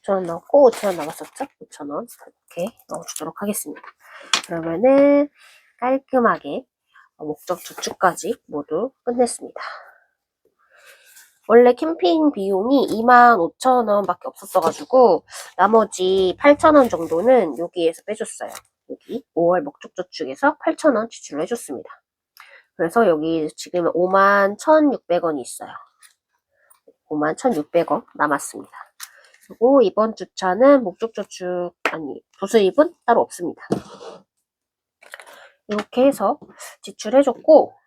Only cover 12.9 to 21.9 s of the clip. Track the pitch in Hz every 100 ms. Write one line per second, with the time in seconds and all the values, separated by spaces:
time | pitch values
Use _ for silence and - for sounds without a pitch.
12.9 | 190 226 247 240 233 - _ 262 254 226
13.9 | 208 190 175 - - 202 185 165 156 285
14.9 | 262 240 165 _ - - - 190 226 214
15.9 | - 185 190 185 - 294 294 320 302 247
16.9 | 170 165 160 220 254 180 139 170 - 165
17.9 | 165 - 214 180 - 107 - _ _ _
18.9 | - _ 247 _ - 170 180 147 - 233
19.9 | - 180 - - 269 285 311 - 330 320
20.9 | 226 226 - - 143 175 233 - 123 -